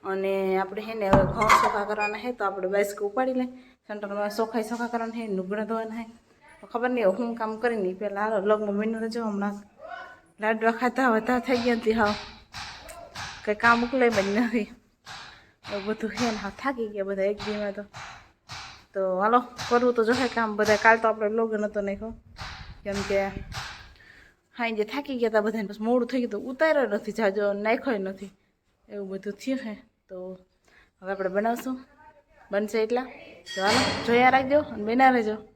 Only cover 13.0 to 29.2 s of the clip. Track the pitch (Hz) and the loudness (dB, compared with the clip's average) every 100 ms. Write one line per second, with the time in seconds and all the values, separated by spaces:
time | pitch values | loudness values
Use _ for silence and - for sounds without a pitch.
13 | - - - - - 208 233 233 240 269 | -16 -14 -12 -8 -4 4 6 6 2 4
14 | 240 208 196 208 233 226 208 - _ _ | 4 4 2 2 2 0 -4 -10 _ _
15 | - - - - _ _ - 202 196 220 | -18 -18 -18 -20 _ _ -10 -6 -4 -4
16 | 220 202 240 214 196 - 262 247 220 208 | -4 -2 -2 -2 -8 -4 -4 -2 -6 -4
17 | 196 196 196 208 214 208 208 202 202 - | -4 0 0 0 -4 -4 -4 -6 -12 -16
18 | - - - _ - - - - _ 196 | -16 -18 -20 _ -18 -16 -16 -20 _ -4
19 | 190 185 208 240 247 - - 240 247 240 | -2 2 4 4 2 -12 2 4 4 4
20 | 220 247 247 233 220 208 208 208 226 226 | 2 4 2 0 0 2 4 6 8 6
21 | 226 214 208 220 226 214 208 208 202 202 | 4 2 0 2 0 0 -2 -2 -4 -6
22 | 220 226 - - - - - - 202 196 | -8 -14 -18 -14 -14 -14 -16 -14 -6 -6
23 | 190 196 196 - - - - - - - | 0 0 0 -6 -10 -12 -12 -14 -20 -20
24 | - - - _ _ - 233 214 208 269 | -20 -20 -20 _ _ -6 -4 -2 -2 -4
25 | 285 254 226 214 208 220 196 208 220 247 | -4 0 2 2 2 -2 -6 -4 0 2
26 | 240 262 240 208 262 262 320 294 233 202 | 2 -2 -2 -4 -8 0 2 4 2 0
27 | 208 208 208 196 202 202 214 247 277 214 | -4 0 0 2 0 0 0 0 0 -2
28 | 190 196 196 _ _ _ _ _ _ 208 | -4 -8 -16 _ _ _ _ _ _ -12
29 | 196 190 | -10 -8